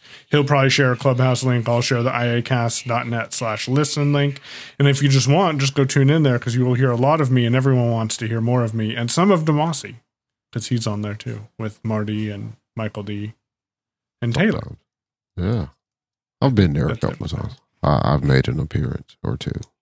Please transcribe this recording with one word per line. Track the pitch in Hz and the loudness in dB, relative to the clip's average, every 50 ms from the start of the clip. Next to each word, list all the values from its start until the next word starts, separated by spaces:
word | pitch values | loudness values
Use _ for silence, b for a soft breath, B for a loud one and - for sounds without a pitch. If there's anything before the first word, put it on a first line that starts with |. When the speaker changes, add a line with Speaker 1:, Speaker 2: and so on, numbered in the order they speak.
| B B B B B B | B B B B B B
Speaker 1:
He'll | - 147 143 | 0 2 2
probably | 135 147 139 135 135 | 4 4 4 4 4
share | 127 - 139 127 123 | 4 4 2 2 2
a | |
Clubhouse | - - 139 123 120 127 131 127 120 127 | 2 2 2 2 4 2 2 2 0 0
link. | 131 123 120 110 117 | 0 0 0 0 0
I'll | 120 120 | 0 0
share | 120 - 135 120 117 | 0 0 0 0 0
the | 131 127 | -2 -2
I | 120 120 | -2 -2
A | 120 120 120 120 | -2 -2 -2 -2
cast | - 135 123 117 117 - - - | 0 0 0 0 -2 -2 -4 -4
dot | 127 117 117 123 120 | -4 -4 -4 -4 -4
net | 117 117 113 - - | -4 -6 -6 -6 -8
slash | - 127 113 107 104 - | -6 -6 -6 -6 -6 -4
listen | - 127 143 151 147 - 151 143 143 143 | -2 0 0 0 0 -2 -2 0 0 2
link. | 143 143 143 139 B B B B B B B B - | 2 0 0 -2 B B B B B B B B 2
And | 143 | 4
if | 143 139 139 143 | 4 4 4 2
you | 139 | 4
just | 135 135 107 | 4 4 4
want, | 127 143 175 196 175 156 139 | 4 4 4 4 2 2 0
just | 139 135 - | -2 0 0
go | 143 135 | 0 0
tune | 135 - 147 135 135 | 2 2 4 4 4
in | 151 165 156 | 4 4 4
there | 135 123 117 | 4 2 0
'cause | - 120 113 | -2 -2 -2
you | 127 123 | 0 2
will | 123 123 | 2 2
hear | 120 135 127 120 | 2 2 2 2
a | |
lot | 117 127 139 156 160 | 2 2 2 4 2
of | 147 127 127 | 2 2 2
me | 127 120 | 2 2
and | 117 120 | 2 2
everyone | 131 131 139 131 127 120 117 | 2 4 4 4 4 2 2
wants | 117 113 113 107 - - | 0 0 -2 -2 -4 -6
to | 117 107 | -6 -4
hear | 113 117 | -2 -2
more | 113 117 123 127 120 | 0 0 2 0 0
of | 113 110 | 0 -2
me | 113 110 107 117 | -2 -4 -4 -4
and | 120 120 117 | -4 -4 -2
some | - 165 180 202 190 | 0 2 4 4 4
of | 170 156 | 4 2
Demasi. | 160 151 147 151 170 160 - - 101 120 117 _ _ _ _ _ _ _ _ _ _ - | 2 2 2 0 0 -2 -6 -8 -12 -14 -18 _ _ _ _ _ _ _ _ _ _ -10
'cause | 117 - - | -8 -4 -4
he's | 127 117 110 | -4 -2 -2
on | 110 104 104 104 | -2 -4 -4 -4
there | 104 101 | -6 -8
too, | 107 - 120 113 107 107 - _ - | -8 -10 -12 -12 -12 -14 -16 _ -10
with | 113 107 101 _ - | -10 -10 -10 _ -6
Marty | 110 110 107 107 104 107 107 107 107 | -4 -2 -2 -2 -4 -4 -4 -4 -6
and | 104 101 107 110 110 - _ _ _ | -8 -10 -12 -14 -14 -18 _ _ _
Michael | 113 110 107 - 107 101 | -8 -8 -8 -8 -10 -10
D | 104 104 104 104 107 - _ _ _ _ _ _ _ _ _ _ _ _ _ _ _ _ _ | -10 -10 -10 -10 -12 -14 _ _ _ _ _ _ _ _ _ _ _ _ _ _ _ _ _
and | 117 117 117 | -4 -2 0
Taylor. | 135 185 220 180 - - | 2 2 0 0 -2 -6
Speaker 2:
Sometimes. | - - - _ _ _ _ _ _ _ _ _ _ _ | -10 -14 -16 _ _ _ _ _ _ _ _ _ _ _
Yeah. | 92 87 98 120 110 78 67 - _ _ _ _ _ _ _ _ _ _ _ _ - | -4 -2 -2 -2 -2 -4 -6 -10 _ _ _ _ _ _ _ _ _ _ _ _ -2
I've | - 139 123 | 0 2 4
been | 104 95 82 71 | 4 4 4 2
there | 73 64 | 0 0
a | 73 | -2
Speaker 1:
That's | - - | -2 -2
Speaker 2:
couple | - - - - - | -4 -4 -4 -6 -8
Speaker 1:
it. | - - | -8 -6
Speaker 2:
of | - | -8
times. | - - - - _ _ _ _ - | -8 -8 -12 -16 _ _ _ _ 0
I, | - 73 - - - 71 | 2 2 2 2 2 2
I've | 71 65 | 2 2
made | 69 67 65 65 - | 2 2 2 2 0
an | 64 - | -2 -4
appearance | 71 76 - - - 62 - - - - - _ - | -4 -4 -4 -4 -4 -4 -6 -8 -12 -16 -16 _ -8
or | - - | -6 -6
two. | - - - - - - - _ _ | -6 -6 -8 -8 -8 -10 -14 _ _